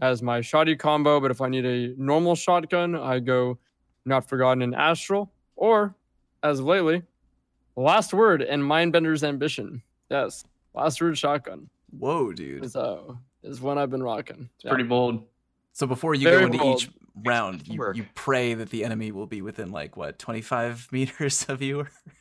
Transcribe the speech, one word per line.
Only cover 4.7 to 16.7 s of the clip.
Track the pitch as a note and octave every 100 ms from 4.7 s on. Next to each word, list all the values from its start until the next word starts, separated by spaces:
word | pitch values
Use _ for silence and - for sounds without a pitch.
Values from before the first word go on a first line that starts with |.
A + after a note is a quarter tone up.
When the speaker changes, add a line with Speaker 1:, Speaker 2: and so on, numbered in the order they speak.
| B2+
Speaker 1:
Astral, | D3+ E3+ - G3 G3+ _ _ -
or, | G#3+ A3 G3+ - _ _ _ _
as | D3+ C#3
of | C3+
lately, | F#3+ D#3+ F3 E3+ _ _ _ _ _ _ -
Last | C#3 G3+ G#3
Word | F#3+ A3 D#3+
and | - C#3+
Mindbender's | C#3+ D#3+ E3+ E3 D#3+ D3+
Ambition. | D3 C#3 D3 - G2+ A#2+ - _ _
Yes, | C#3 B2 - - _ _ -
Last | D3+ B2+
Word | E3+ D3+
shotgun. | C#3+ D3 - F#2 D3+ _ _ -
Speaker 2:
Whoa, | C3 E3 A#2+
dude. | F2+ C#2+ C#2 B2
Speaker 1:
So, | B2+ B2 E2+ F#2 B2 - _
is | - C3
one | C3+ C#3+
I've | C#3
been | C3
rocking. | B2 A2+ - - A#2+ _
Speaker 3:
It's | -
Speaker 1:
Yeah. |
Speaker 3:
pretty | C3 A#2+
bold. | B2 B2 A2+ - _ _ _ _
Speaker 2:
So | - C3+
before | B2+ D#3+
you | D3 D3+
Speaker 1:
Very | F3+
Speaker 2:
go | F#3
into | B2
Speaker 1:
bold. | C#3+